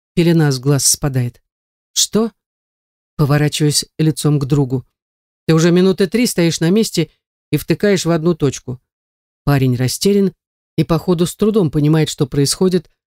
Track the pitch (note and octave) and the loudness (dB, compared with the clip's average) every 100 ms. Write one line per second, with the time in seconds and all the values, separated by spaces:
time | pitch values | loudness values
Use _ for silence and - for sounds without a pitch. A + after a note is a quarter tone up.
0 | _ - E3 E3+ D3+ C3 C3 C#3+ - - | _ -2 2 2 2 0 -2 0 0 0
1 | D3 C3 A#2+ - _ _ _ _ _ - | -2 -4 -4 -8 _ _ _ _ _ -4
2 | - G#3 A3+ - _ _ _ _ _ _ | -2 -2 -2 -6 _ _ _ _ _ _
3 | _ - C#3+ D3 D3 - D3+ C#3 - - | _ -4 0 2 0 0 0 0 -4 -2
4 | D#3 D3 D3 D3 C3+ D3 C3 C3 - _ | -2 0 0 0 0 0 0 -4 -8 _
5 | _ _ _ _ - D#3+ E3+ F3 F#3+ F#3 | _ _ _ _ 0 2 4 4 2 2
6 | G3 A3+ B3 - E3+ - E3 G#3 A3 - | -2 0 -2 0 -2 0 0 0 0 -2
7 | D#3 _ _ _ _ D3+ - D#3+ G#3 F#3+ | -6 _ _ _ _ -6 -2 -2 0 0
8 | D#3+ E3 D#3+ E3 C#3 - - B2 _ _ | 0 0 0 0 -2 -4 -10 -14 _ _
9 | _ _ _ _ - F3 C3 B2 B2+ - | _ _ _ _ -2 0 0 0 -2 -2
10 | G3 G3+ G3 - _ _ _ - D#3 D#3+ | 0 2 0 -4 _ _ _ -4 -2 -2
11 | - E3+ F3+ - G#3 G#3+ D#3+ D3+ D3 D#3+ | 0 -2 -2 -2 0 0 0 0 0 2
12 | D3+ - C#3 C#3+ C#3 - F#3 F3 - _ | 0 -2 -4 -2 -2 0 0 0 -4 _
13 | _ | _